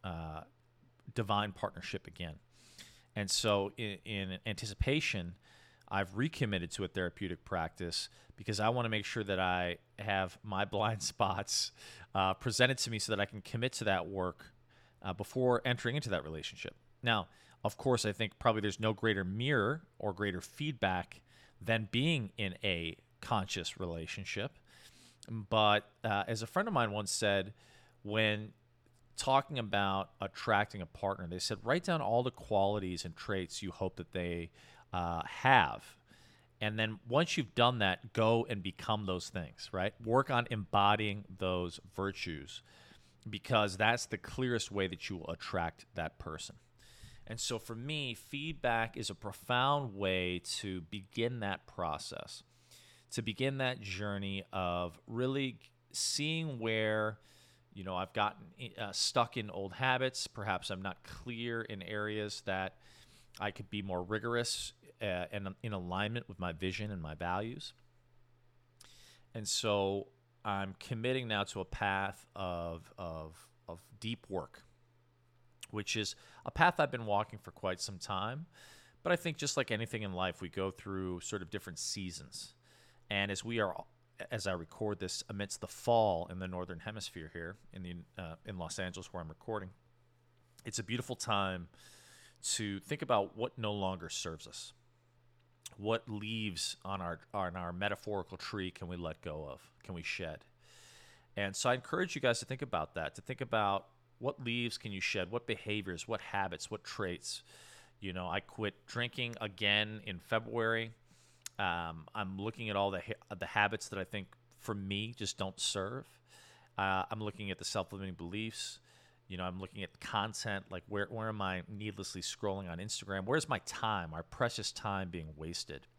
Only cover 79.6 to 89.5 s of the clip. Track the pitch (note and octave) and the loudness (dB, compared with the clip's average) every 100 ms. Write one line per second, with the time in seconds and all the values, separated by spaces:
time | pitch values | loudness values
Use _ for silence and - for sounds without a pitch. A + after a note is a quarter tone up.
79.6 | B2+ G#2+ A2+ A2 G2+ F2+ F#2 - F2 F#2+ | 2 0 0 -2 -2 0 0 0 -6 0
80.6 | F#2+ - G2+ F#2+ F#2 F2+ - G#2 F2 G2+ | -2 -2 -6 -2 -2 -4 -4 -6 -4 -6
81.6 | - D#2 - G#2 F#2 E2 D2 - - - | -6 -6 -4 -4 -4 -8 -12 -14 -14 -18
82.6 | _ - - - - G2+ G2+ F#2+ A2+ A#2 | _ -20 -20 -20 -2 0 2 -2 -2 0
83.6 | G2+ - - _ _ - - A2+ G2 F2+ | 0 0 -10 _ _ -12 -6 -2 0 -2
84.6 | E2 - G#2+ G2+ F2+ - - G2+ G2+ - | -4 -4 -4 -2 -4 -6 -6 -6 -6 -6
85.6 | - - - A#2 G#2+ E2+ F2 F2+ F#2 F2+ | -8 -4 4 6 6 4 -2 -6 -4 -4
86.6 | F2+ E2+ G#2+ G#2+ - F2 D#2 E2+ E2+ F#2+ | -6 -8 -8 -8 -10 -10 -10 -8 -10 -10
87.6 | - F#2 F2+ F2 E2 - E2+ E2 - F#2+ | -16 -12 -10 -10 -12 -12 -10 -10 -10 -8
88.6 | F2 - F#2 F2+ F#2 F2+ D#2 D#2+ - | -6 -4 -6 -6 -10 -8 -10 -10 -4